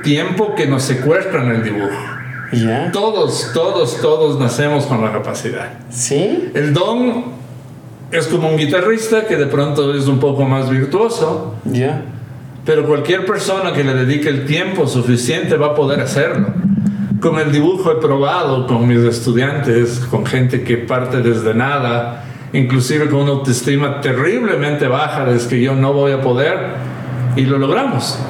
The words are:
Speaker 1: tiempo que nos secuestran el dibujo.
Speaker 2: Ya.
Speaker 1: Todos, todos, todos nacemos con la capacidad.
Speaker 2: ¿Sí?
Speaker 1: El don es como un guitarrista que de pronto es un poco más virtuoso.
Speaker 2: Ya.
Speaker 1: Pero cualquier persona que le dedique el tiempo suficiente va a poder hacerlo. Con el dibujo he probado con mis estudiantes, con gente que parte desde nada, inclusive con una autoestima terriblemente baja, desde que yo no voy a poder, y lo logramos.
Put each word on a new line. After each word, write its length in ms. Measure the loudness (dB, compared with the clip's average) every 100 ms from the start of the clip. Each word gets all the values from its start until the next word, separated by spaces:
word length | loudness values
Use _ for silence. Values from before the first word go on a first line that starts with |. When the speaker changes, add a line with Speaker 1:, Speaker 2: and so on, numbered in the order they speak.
Speaker 1:
tiempo 520 | 0 0 0 0 -2 0
que 100 | 0
nos 160 | 0
secuestran 640 | 0 0 2 2 2 0 0
el 120 | 0
dibujo. 260 | 0 -2 -4 -4 -8 -10 -12 -12 -4
Speaker 2:
Ya. 400 | 0 0 0 -2
Speaker 1:
Todos, 600 | 0 0 2 0 0 -2
todos, 480 | 0 0 2 0 0
todos 380 | 2 4 2 2
nacemos 460 | 0 0 0 0 0
con 160 | 0
la 100 | 0
capacidad. 560 | -2 -6 -6 -6 -6 -10 -12 -12
Speaker 2:
¿Sí? 600 | -6 -2 0 0 -2 -2
Speaker 1:
El 200 | -2 0
don 500 | 2 2 0 0 -2 -6 -12 -16 -18 -18 -20 -20 -18 -4
es 160 | -2 0
como 220 | 0 2
un 80 | 2
guitarrista 680 | 2 2 2 0 2 0 2
que 120 | 0
de 80 | 0
pronto 480 | 0 0 0 0 2
es 120 | 2
un 120 | 2
poco 240 | 2 2
más 260 | 0 0 0
virtuoso. 840 | 0 0 2 0 0 -2 -2 -6 -8
Speaker 2:
Ya. 380 | -4 -2 -2 -2 -8 -12 -14 -14 -16 -8 0
Speaker 1:
Pero 200 | 2 4
cualquier 400 | 0 2 -2 0
persona 460 | -2 -2 -2 -2
que 140 | 0 0
le 80 |
dedique 340 | 2 2 2 0
el 180 | -2 -2
tiempo 400 | -2 -2 0 0
suficiente 680 | 0 2 2 2 -2 0 2
va 120 | 2
a 80 | 2
poder 260 | 2 0
hacerlo. 460 | 0 0 0 0 0 0 0 2 0 -2 -2 0
Con 180 | 0 2
el 140 | 2
dibujo 360 | 2 2 2 0
he 60 | 2
probado 680 | 2 2 2 0 0 0 0
con 180 | 2 4
mis 140 | 4
estudiantes, 1000 | 4 2 0 0 0 -2 2 2 2 0 -2
con 140 | -2 0
gente 380 | 2 2 0
que 120 | 0 -2
parte 460 | 0 -2 0 0
desde 320 | 2 2 2
nada, 720 | 0 0 0 0 -2 -4 -8 -12 -14 -4
inclusive 580 | 0 2 2 2 0 2
con 120 | 2
una 100 | 2
autoestima 680 | 0 0 0 2 0 0 -2
terriblemente 880 | -2 0 0 0 0 0 0 0 0
baja, 340 | 2 0 0
desde 240 | 0 0 2
que 140 | 0
yo 120 | 2
no 200 | 2 2
voy 180 | 4 2
a 100 | 2
poder, 680 | 2 2 2 0 -4 -6 -8 -8 -6 -2 0 2
y 100 | 2
lo 120 | 2
logramos. 640 | 2 2 2 -2 -2 -6